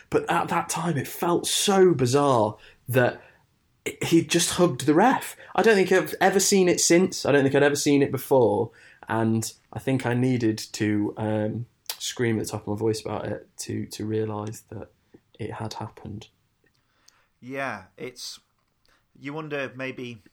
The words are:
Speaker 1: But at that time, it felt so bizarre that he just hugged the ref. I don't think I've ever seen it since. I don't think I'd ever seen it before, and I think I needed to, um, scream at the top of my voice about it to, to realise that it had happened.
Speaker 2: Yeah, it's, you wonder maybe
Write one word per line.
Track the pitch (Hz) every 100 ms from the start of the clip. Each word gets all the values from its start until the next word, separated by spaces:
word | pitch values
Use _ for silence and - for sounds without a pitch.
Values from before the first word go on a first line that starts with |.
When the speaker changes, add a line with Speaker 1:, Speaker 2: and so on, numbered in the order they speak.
| -
Speaker 1:
But | 147 147
at | 170 -
that | 175 165
time, | 170 170 143
it | -
felt | - 170 175 -
so | - - 190 185
bizarre | 143 127 139 143 123 107 110 - _ -
that | 123 123 - - _ _ _ _ _ - -
he | 135 165
just | - 170 -
hugged | - 175 131 135
the |
ref. | 151 233 269 - - -
I | -
don't | 202 202
think | 180
I've | 190 160 -
ever | 190 190
seen | 190 196 180
it | 165
since. | - 170 185 -
I | 127
don't | 143
think | 135
I'd | 139
ever | 143 143
seen | 151 143
it | 123
before, | 123 - 131 110 104 113 - - _ -
and | 110 113 113 110 - _
I | -
think | - 135
I | 120
needed | 123 127 123 113 107 -
to, | - 107 104 104 -
um, | 107 107 107 113 120 _ - -
scream | - - 117 110
at | 107
the |
top | 107
of | -
my | 104
voice | 113 107
about | - 104 107
it | 107 - -
to, | - 107 107
to | -
realise | 107 107 110 104 107 113 _
that | 107 - _ _ - _ _
it | 107
had | - 110
happened. | - 107 - - 104 - _ _ _ _ _ _ _ _ _ _ _
Speaker 2:
Yeah, | 120 135 135 104 92 -
it's, | 127 123 - - _ _ _ _ _ _ _ _
you | 135
wonder | 151 156 143 131 123
maybe | 131 131 123 113 _